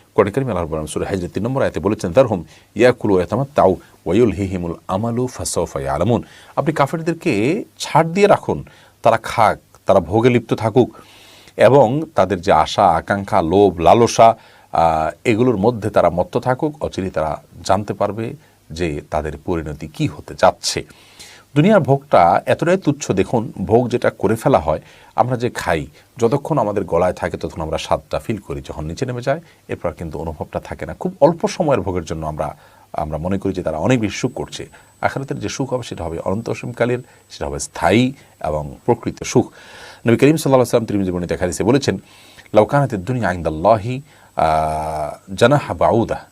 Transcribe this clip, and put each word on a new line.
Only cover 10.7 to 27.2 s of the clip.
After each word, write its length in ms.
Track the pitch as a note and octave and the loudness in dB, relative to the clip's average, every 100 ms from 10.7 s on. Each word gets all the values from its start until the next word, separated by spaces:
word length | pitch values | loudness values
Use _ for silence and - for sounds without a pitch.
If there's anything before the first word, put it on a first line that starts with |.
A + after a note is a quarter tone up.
| A#2+ A2 - - - - - - - | 2 0 -2 -20 -20 -20 -20 -10 4
এবং 440 | A2+ C#3 A2+ D3 D#3 - | 6 6 4 0 -2 0
তাদের 260 | F#2+ F#2+ | 0 0
যে 100 | F#2 | 2
আশা, 380 | D#2+ D2+ - F#2+ | 2 2 4 4
আকাঙ্ক্ষা, 520 | E2 - G2+ G2 G2+ | 2 -2 -4 0 0
লোভ, 380 | D#2+ F#2+ G2+ E2+ | 2 4 4 4
লালসা, 560 | E2 A2 A#2 - A2+ A2 - - - | 4 6 4 6 6 6 -8 -20 -6
আহ, 400 | - E2 D#2+ D#2+ - | 0 2 2 -2 -4
এগুলোর 340 | - G#2+ B2+ G#2 | -2 2 2 2
মধ্যে 320 | G#2+ A2+ G#2+ | 0 0 0
তারা 200 | F#2+ F2 | 2 2
মত্ত 280 | E2+ F2+ A#2+ | 2 -2 -2
থাকুক, 460 | B2+ B2+ D#3 D3+ | -2 -2 -2 -4
অচিরেই 260 | E2 - F#2+ | -8 -6 -6
তারা 320 | - D#2 D2 _ - F2 | -4 -4 -6 _ -12 -2
জানতে 280 | G2 G#2+ | -2 -2
পারবে 400 | G2+ G2+ G2+ A#2 C#3+ _ _ - | -4 -4 -4 -10 -12 _ _ -16
যে 300 | D#2 E2+ D2 - | -6 -4 -4 -6
তাদের 240 | D#2 D2+ D2 - | -6 -6 -8 -6
পরিণতি 420 | E2+ D2+ D2+ D#2 | -4 -6 -10 -12
কী 200 | - D3+ | -6 -6
হতে 280 | - - D2 | -6 -12 2
যাচ্ছে। 460 | - - - - - - - - - - _ D3 | 2 2 -6 -6 -10 -20 -20 -20 -20 -20 _ 2
দুনিয়ার 240 | F#3 G#3 | 4 4
ভোগটা 640 | C3 C#3 - G#2+ E2+ G2 - | 4 0 4 4 6 4 0
এতটাই 320 | - D#3+ F#3+ | 0 0 0
তুচ্ছ। 340 | D#3+ C#3+ - | 0 -4 -2
দেখুন, 400 | F#2+ - A#2 A2+ - G2 | -2 0 -2 -4 -8 2
ভোগ 240 | A2+ B2 | 2 2
যেটা 200 | A#2+ A2 | 0 -2
করে 260 | - D3+ A3+ | -2 -2 0
ফেলা 240 | D3 G#2 | 2 2
হয়, 220 | D#2 D#2+ - - - - | 0 -4 -6 -20 -10 -2
আমরা 220 | A#2+ A#2+ | -2 0
যে 120 | A#2+ | -4
খাই, 380 | - F2+ E2 D2 - _ - | -4 -4 -4 -4 -16 _ -2
যতক্ষণ 400 | A2+ C#3+ - D3 | -2 0 -2 -2
আমাদের 260 | G#2 G2+ | -2 -2
গলায় 300 | E2+ E2+ F2+ | -2 0 0
থাকে, 240 | F2 | -2